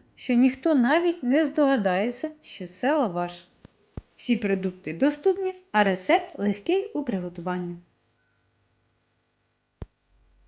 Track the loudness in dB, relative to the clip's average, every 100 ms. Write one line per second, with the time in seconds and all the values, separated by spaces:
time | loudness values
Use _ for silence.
0 | _ -10 0 4 4 4 2 4 4 4
1 | 2 0 0 2 2 2 4 4 2 0
2 | 0 -4 -10 -10 -18 -14 -14 -4 0 2
3 | 0 -2 -4 -8 -20 _ -20 _ _ -18
4 | -18 -8 -2 -2 0 -2 -4 -8 -12 -2
5 | 0 2 0 0 -4 -8 _ 0 2 0
6 | 2 0 0 -4 -2 -2 0 -2 -2 -6
7 | -4 -4 -6 -6 -6 -4 -6 -10 -16 _
8 | _ _ _ _ _ _ _ _ _ _
9 | _ _ _ _ _ _ _ _ -18 _
10 | _ _ _ _